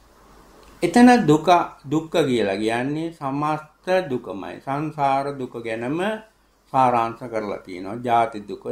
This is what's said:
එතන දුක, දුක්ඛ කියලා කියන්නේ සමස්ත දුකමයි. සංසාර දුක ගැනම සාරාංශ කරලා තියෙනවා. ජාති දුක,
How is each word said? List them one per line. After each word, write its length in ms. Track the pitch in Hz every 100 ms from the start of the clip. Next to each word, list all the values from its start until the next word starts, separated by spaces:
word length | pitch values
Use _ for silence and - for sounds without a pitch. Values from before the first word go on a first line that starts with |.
| _ _ _ - - - - -
එතන 440 | 175 240 247 240 156
දුක, 220 | 156 156 175 - -
දුක්ඛ 320 | 135 151 160 180
කියලා 360 | 139 120 101 98
කියන්නේ 560 | 110 117 131 151 165
සමස්ත 760 | 165 139 143 151 151 - _ - 185
දුකමයි. 560 | 160 123 107 98 87 92
සංසාර 720 | - 139 151 151 139 135 143
දුක 220 | 139 123 120
ගැනම 440 | 113 113 123 160 196 214 - _ _ _ _
සාරාංශ 520 | 135 127 120 113 107
කරලා 340 | 123 113 104 95
තියෙනවා. 440 | - 90 95 113
ජාති 380 | 123 117 113 107
දුක, 240 | 101 123 123